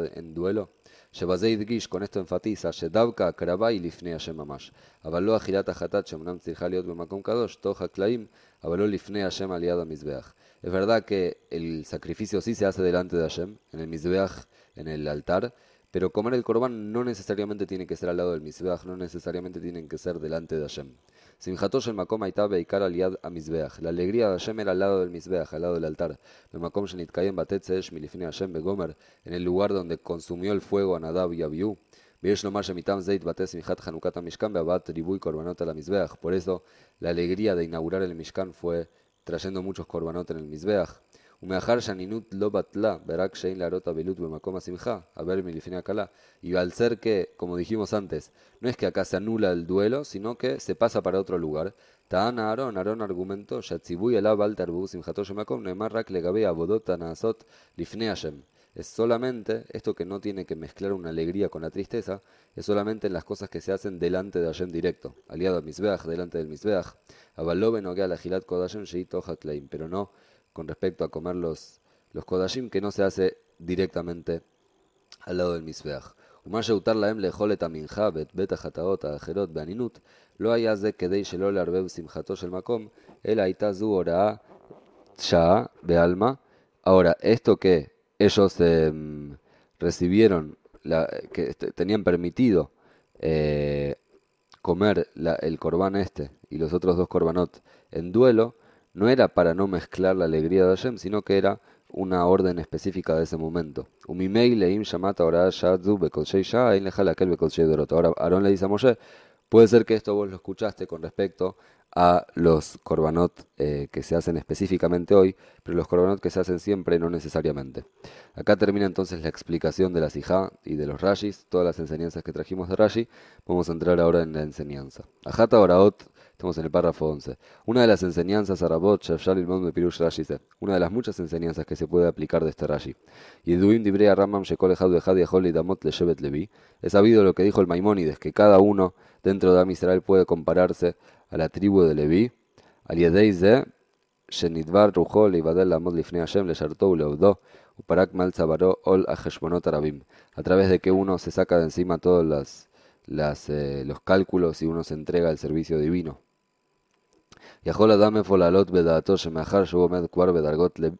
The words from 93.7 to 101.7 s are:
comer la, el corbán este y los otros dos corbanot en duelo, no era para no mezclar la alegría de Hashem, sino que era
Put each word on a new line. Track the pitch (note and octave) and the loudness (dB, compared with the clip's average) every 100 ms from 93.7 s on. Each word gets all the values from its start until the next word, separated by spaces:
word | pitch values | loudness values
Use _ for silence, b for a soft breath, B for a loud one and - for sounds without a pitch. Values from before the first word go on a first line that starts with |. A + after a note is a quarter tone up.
| C#2+ C#2+ - _ _ _ _ _ _ | -2 -4 -8 _ _ _ _ _ _
comer | - F2 G#2 F2+ - | -4 2 2 2 -2
la, | - E2 - | -4 -4 -2
el | D#2 D#2+ | -2 -4
corbán | E2 E2+ G2 G2 | -2 0 0 0
este | F#2 - C#2 - _ | -4 -6 -12 -14 _
y | D2+ | -6
los | D#2+ | -2
otros | F2 F2+ F2 | 0 2 2
dos | F2 | 0
corbanot | F2+ E2 F2 E2 - b b b | 0 2 2 -2 -6 b b b
en | E2 F2 | -10 0
duelo, | G#2+ B2+ A2 A#2 - b b b | 4 6 6 2 -4 b b b
no | F2 A2 | 0 4
era | B2+ G2 | 4 4
para | - E2+ | 4 2
no | F2+ G2 | 2 0
mezclar | F2+ - - F#2 F#2+ | -2 -4 0 2 2
la | E2 | 2
alegría | D#2+ D#2+ F#2 F#2 | 0 2 4 6
de | F#2+ | 4
Hashem, | B2+ A2 | -2 -6
sino | F#2 G#2 | -4 -4
que | - G2 | 0 2
era | G2 G#2 b | 2 0 b